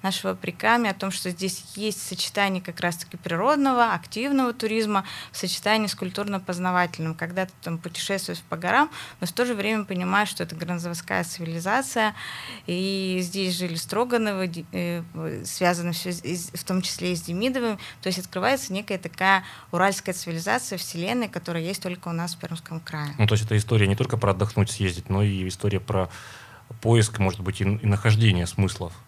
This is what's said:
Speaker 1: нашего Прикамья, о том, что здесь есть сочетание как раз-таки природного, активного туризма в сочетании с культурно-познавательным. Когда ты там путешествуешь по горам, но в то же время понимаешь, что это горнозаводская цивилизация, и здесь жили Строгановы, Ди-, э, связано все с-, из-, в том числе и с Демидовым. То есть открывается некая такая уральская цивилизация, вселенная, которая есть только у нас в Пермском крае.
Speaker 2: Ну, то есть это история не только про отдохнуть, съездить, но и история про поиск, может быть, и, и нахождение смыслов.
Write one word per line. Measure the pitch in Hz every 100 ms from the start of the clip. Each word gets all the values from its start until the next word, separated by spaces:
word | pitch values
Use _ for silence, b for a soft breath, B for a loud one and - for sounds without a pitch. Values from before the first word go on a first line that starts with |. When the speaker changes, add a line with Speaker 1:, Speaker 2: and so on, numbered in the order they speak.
Speaker 1:
нашего | 190 185 190
Прикамья, | 185 - 180 214 240 220
о |
том, | 190 196
что | 180 185
здесь | 175 190 185 - -
есть | 214 202 -
сочетание | 185 - 208 202 185
как | 180 170
раз-таки | 175 170 - -
природного, | 175 165 226 294 269 247 233
активного | 175 - - 262 277 254
туризма | 233 220 220 214 202 190 B B
в | -
сочетании | 185 - 208 220 214
с | -
культурно-познавательным. | 185 185 208 196 185 175 185 180 180 175 160 160
Когда | 170 180 185
ты | -
там | - 165
путешествуешь | 175 - - 196 185 170 -
по | 165
горам, | 180 233 311 B B B
но | 175
в |
то | - 247
же | 220
время | 202 220 196
понимаешь, | 185 180 196 208
что | -
это | 170
горнозаводская | 160 165 175 175 170 - 190
цивилизация, | 170 - 165 165 180 233 262 240 214 202 B B B 233 -
и | 175 190 196 190 185
здесь | 180 190 185 175
жили | 180 165
Строгановы, | - 202 247 240 214 196 185
Ди-, | 170 170
э, | 180 175 170 170 165 160 - -
связано | - 180 175 175
все | 170 180
с-, | 170 139
из-, | 175 170
в | 170 -
том | 185
числе | 180 - 180
и | 175
с |
Демидовым. | 170 175 240 262 233 202 B B
То | 190
есть | 185
открывается | 185 185 214 277 -
некая | 190 214 190
такая | 175 - 190 196 185 B B
уральская | 175 190 190 -
цивилизация, | 180 - 165 175 233 - 180
вселенная, | - 170 180 240 220
которая | 175 170 170
есть | 165 190
только | 185 180 175
у |
нас | 165 170 -
в |
Пермском | 170 165 - 165
крае. | - 156 147 143
Speaker 2:
Ну, | 107
то | 107
есть | 110
это | 107
история | - 113 98
не | 101
только | 127 117
про | 123
отдохнуть, | 92 101 - 98
съездить, | - 98 85 -
но | 98
и | 104 98 92
история | - 101 95
про | - 95 90 B B B B B - 113
поиск, | 110 120 107 -
может | 95 90
быть, | 92 -
и, |
и | 95 107 98
нахождение | 104 113 107 113 90 85
смыслов. | - 95 - 85 -